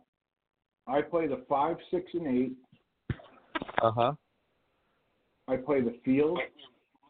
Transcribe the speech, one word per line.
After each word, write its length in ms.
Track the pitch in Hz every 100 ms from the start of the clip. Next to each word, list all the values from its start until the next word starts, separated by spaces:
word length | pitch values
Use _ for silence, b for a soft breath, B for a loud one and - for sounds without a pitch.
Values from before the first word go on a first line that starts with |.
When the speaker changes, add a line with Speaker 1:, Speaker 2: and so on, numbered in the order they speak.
| _ _ _ _ _ _ _ _ -
Speaker 1:
I 140 | 139
play 260 | - 170 156
the 160 | 127 -
five, 260 | 139 151 165 -
six, 140 | 180 -
and 140 | 175 160
eight. 260 | 127 131 131 _ _ _ _ - - - - _ - - -
Speaker 2:
Uh-huh. 300 | 113 113 120 151 _ _ _ _ _ _ _ _ _ _ _ _ -
Speaker 1:
I 80 | 127
play 240 | - 139
the 140 | 117 117 -
field. 340 | 131 151 175 - - - _ _ _ _